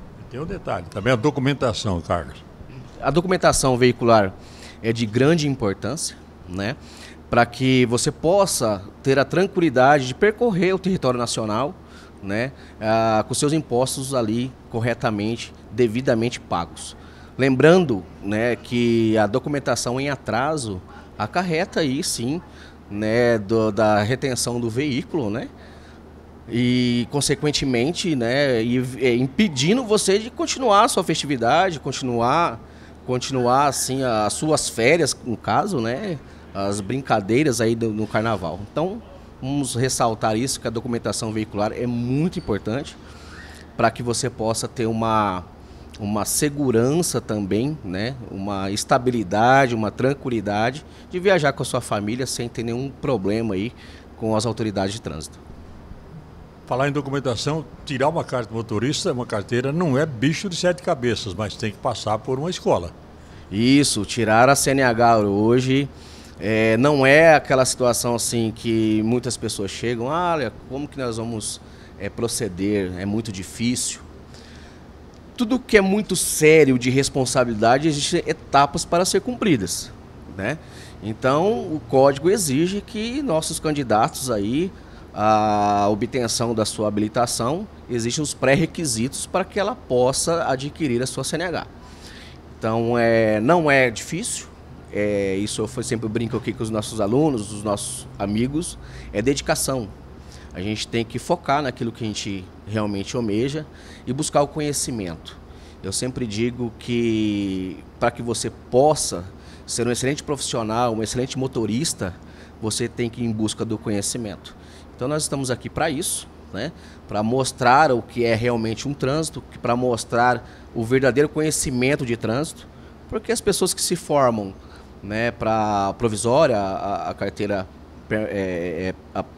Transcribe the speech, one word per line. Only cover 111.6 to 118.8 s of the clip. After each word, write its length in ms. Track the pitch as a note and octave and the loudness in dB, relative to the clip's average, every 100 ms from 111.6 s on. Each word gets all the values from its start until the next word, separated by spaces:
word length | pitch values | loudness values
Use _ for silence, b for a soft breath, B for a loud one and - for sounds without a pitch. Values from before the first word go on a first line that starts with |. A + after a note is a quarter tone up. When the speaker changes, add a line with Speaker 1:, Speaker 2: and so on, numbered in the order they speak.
| G#2+ A2+ D#3+ - F#2+ - B B B - | -2 0 -2 -4 -6 -8 B B B -8
Speaker 2:
você 280 | A2 - A#2+ | -6 -4 -4
tem 240 | - A#2+ | -4 -6
que 100 | A2+ | -2
ir 40 | A#2 | -4
em 60 | |
busca 320 | A2 G#2+ - | -2 -2 -2
do 140 | A2+ - | -4 -4
conhecimento. 800 | A#2 G2+ G2+ B2 A2 D#2 - - B B B - | -2 -2 -2 -6 -8 -10 -14 -20 B B B -8
Então 120 | B2+ | -4
nós 140 | D3+ | -4
estamos 300 | D3 C#3 B2+ | -4 -4 -2
aqui 180 | A#2 A#2 | -4 -6
pra 220 | - D#3+ | -2 -2
isso, 360 | C#3+ - - - - - | -2 -4 -6 -10 -18 -12
né? 200 | F#2+ C#3 B B B - | -8 -8 B B B -6
Pra 140 | G2+ | -2
mostrar 680 | A2 B2+ C3 - A#2+ C3+ D#3 | 0 0 0 2 6 8 6
o 100 | A#2+ | 4
que 240 | - A#2+ A#2 | 0 0 2
é 80 | |
realmente 540 | A2 A#2+ A#2 A2 A2 | 2 2 0 -2 -4